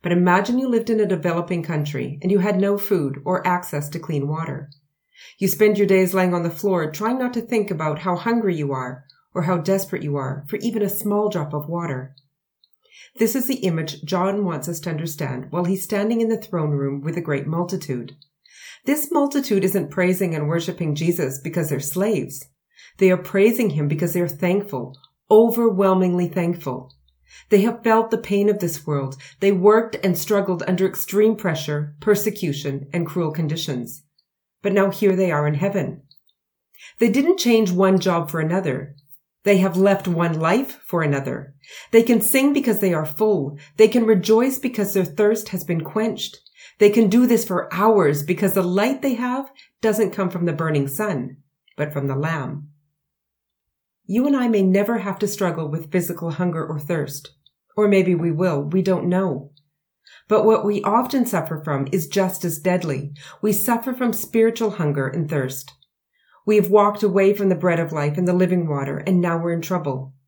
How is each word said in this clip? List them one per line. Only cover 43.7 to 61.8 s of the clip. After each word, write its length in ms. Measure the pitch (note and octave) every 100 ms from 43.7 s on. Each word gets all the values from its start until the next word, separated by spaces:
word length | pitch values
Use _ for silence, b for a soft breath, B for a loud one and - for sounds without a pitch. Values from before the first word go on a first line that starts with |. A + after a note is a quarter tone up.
| -
They 120 | G#3+
can 180 | A#3+ A3
rejoice 540 | G#3 F3+ A3 C4 C4
because 340 | B3 - G3
their 100 | G3
thirst 440 | F3+ - G#3 A3+ -
has 160 | F3+
been 160 | - E3
quenched. 580 | D3+ G#3+ A3+ - - - _ B B B
They 120 | G#3
can 180 | G#3+ G#3+
do 180 | A3+ B3
this 180 | A3+
for 240 | - F3 -
hours 480 | F3 G#3+ A3 D#3 D3
because 320 | D3 F3+ G3
the 80 | F#3+
light 400 | F3+ F#3 A3+ C4+
they 120 | C#4
have 360 | A3+ B3 B3+ C#4 _ b _
doesn't 320 | A3 G#3+ G3+
come 180 | - F#3
from 140 | F3+
the 80 | E3+
burning 340 | D3+ D#3+ D3+ C#3
sun, 520 | - G#3 D#3 - - _ _ _ -
but 160 | D3
from 140 | D3 C3+
the 80 |
Lamb. 540 | C3+ D#3 D#3+ C3 - - _ _ _ _ _ _ _ _ _ _ _ _ _ -
You 220 | G#3 C#4+
and 80 | C#4
I 100 | B3
may 160 | G#3+
never 360 | F#3+ F#3+ G#3 A#3
have 200 | F#3+ F#3+
to 80 | G3+
struggle 420 | - F#3 D#3+ D3+
with 220 | D3+ -
physical 400 | F#3 F3 E3+ E3
hunger 340 | D3+ F3+ D#3+
or 140 | - D#3
thirst. 540 | - E3+ - - - _ _ _ _ -
Or 120 | G#3
maybe 260 | G3 F3+
we 160 | F3 E3+
will. 320 | D3+ F3+ D3
We 180 | D3 F#3
don't 280 | F#3 F3+ F3
know. 420 | F3+ F#3+ B2+ - _ _ _ _ _ b b _
But 160 | G#3+
what 200 | A3 A3
we 200 | G3+ G3+
often 420 | G3 A3 B3+ C#4 A#3
suffer 340 | F3+ - D#3
from 240 | - C#3